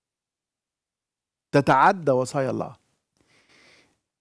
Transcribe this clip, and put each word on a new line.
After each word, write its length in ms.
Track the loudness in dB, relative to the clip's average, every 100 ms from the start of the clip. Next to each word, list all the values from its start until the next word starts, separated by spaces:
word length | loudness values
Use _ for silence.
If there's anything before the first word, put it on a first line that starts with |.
| _ _ _ _ _ _ _ _ _ _ _ _ _ _ _
تتعدى 600 | -2 2 4 4 2 -2
وصايا 380 | -2 -2 -6 -6
الله. 260 | -6 -8 -14 _ _ _ _ _ _ _ _ _ _ _ _ _ _